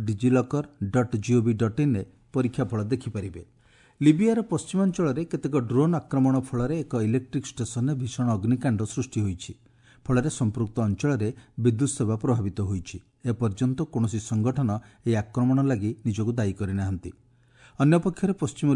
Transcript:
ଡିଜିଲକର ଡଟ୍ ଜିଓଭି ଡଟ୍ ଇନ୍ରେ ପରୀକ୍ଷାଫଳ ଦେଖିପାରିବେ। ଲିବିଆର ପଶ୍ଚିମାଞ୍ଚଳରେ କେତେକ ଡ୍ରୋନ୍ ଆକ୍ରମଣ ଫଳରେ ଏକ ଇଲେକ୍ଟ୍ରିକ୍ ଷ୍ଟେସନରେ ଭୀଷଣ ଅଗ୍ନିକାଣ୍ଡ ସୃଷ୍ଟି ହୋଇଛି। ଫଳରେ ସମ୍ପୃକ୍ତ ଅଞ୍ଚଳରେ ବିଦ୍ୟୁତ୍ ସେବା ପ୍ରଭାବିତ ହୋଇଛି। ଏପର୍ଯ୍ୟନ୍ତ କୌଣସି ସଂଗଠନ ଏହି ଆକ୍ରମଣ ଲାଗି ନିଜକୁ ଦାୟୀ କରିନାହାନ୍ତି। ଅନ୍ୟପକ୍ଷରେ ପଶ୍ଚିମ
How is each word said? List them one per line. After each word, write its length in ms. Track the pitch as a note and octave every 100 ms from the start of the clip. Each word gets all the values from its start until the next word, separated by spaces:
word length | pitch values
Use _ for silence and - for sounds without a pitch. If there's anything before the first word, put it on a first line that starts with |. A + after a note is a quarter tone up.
| A2
ଡିଜିଲକର 560 | G2+ B2 B2+ B2+ C#3+ C#3+ - G2
ଡଟ୍ 220 | B2+ A#2+ A2
ଜିଓଭି 360 | G2+ A#2+ A2+
ଡଟ୍ 260 | G#2+ A2+ A2 D3
ଇନ୍ରେ 180 | G2+ - - _
ପରୀକ୍ଷାଫଳ 460 | C3+ B2 - G#2 G#2+
ଦେଖିପାରିବେ। 600 | G#2 B2 A#2 G#2+ F#2+ D#2+ - _ _ _ _ -
ଲିବିଆର 380 | D3 D#3 A3 A3+
ପଶ୍ଚିମାଞ୍ଚଳରେ 800 | A3 D#3+ - F#3 G3 F3 E3+ D#3 E3+
କେତେକ 260 | - D3 C#3 A#2
ଡ୍ରୋନ୍ 280 | B2 D#3+ E3+
ଆକ୍ରମଣ 360 | - C3+ C3 C3
ଫଳରେ 340 | C3 A#2+ B2 D#3+
ଏକ 100 | C#3+ B2 A2
ଇଲେକ୍ଟ୍ରିକ୍ 420 | B2+ A#2+ C#3+ -
ଷ୍ଟେସନରେ 420 | - A2+ A#2+ C3 C#3
ଭୀଷଣ 240 | B2 - B2
ଅଗ୍ନିକାଣ୍ଡ 480 | G#2+ G#2+ B2 C#3 G#2 G#2+
ସୃଷ୍ଟି 260 | - A#2+ A2
ହୋଇଛି। 320 | G2+ E2+ - - _ _ _ - -
ଫଳରେ 240 | B2+ D3
ସମ୍ପୃକ୍ତ 480 | - A2 A2 G#2+ -
ଅଞ୍ଚଳରେ 480 | A2 G2 D3 C3 G#2+ - - -
ବିଦ୍ୟୁତ୍ 360 | A#2+ A2 C#3+ -
ସେବା 180 | G#2+ A2+
ପ୍ରଭାବିତ 400 | C3+ A#2+ G2 F2+
ହୋଇଛି। 360 | F#2+ F#2+ - F2+ - _ A#2+
ଏପର୍ଯ୍ୟନ୍ତ 500 | A2+ A2+ F#2+ B2+ C3 D#3
କୌଣସି 340 | B2 A2+ A2 -
ସଂଗଠନ 400 | A2 A#2 C3 A#2+ G#2 - _ A#2+
ଏହି 100 | A2
ଆକ୍ରମଣ 420 | G#2+ B2+ B2 C3 C3+
ଲାଗି 220 | A2+ G#2 A#2
ନିଜକୁ 300 | A#2 G#2 G#2+
ଦାୟୀ 200 | A#2+ G2+ F#2
କରିନାହାନ୍ତି। 540 | F#2+ G2 F#2+ F2+ - - _ _ _ _ - -
ଅନ୍ୟପକ୍ଷରେ 540 | C#3 E3+ F#3 - G3 F#3+
ପଶ୍ଚିମ 320 | D3 - D3